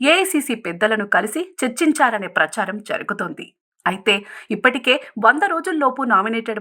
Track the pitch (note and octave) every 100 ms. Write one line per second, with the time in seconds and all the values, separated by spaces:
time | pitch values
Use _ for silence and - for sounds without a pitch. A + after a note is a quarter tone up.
0 | C4+ F4 F#4+ D4+ C#4+ A3+ F3+ E3+ G#3+ A3
1 | G#3 F3+ G#3+ D#4+ F4+ - B3+ A#3+ D#4+ D4+
2 | B3+ G#3+ F3+ - D#3 - F#3+ G#3+ G#3+ -
3 | - G3+ F3+ D3+ - _ _ _ F3 G3
4 | G#3+ G3+ G3+ - - G#3 B3+ B3+ B3+ C4
5 | - - A3+ C#4 G4 E4 F#4 D#4+ C4 B3+
6 | B3+ G3 G#3+ A3+ A3+ G#3+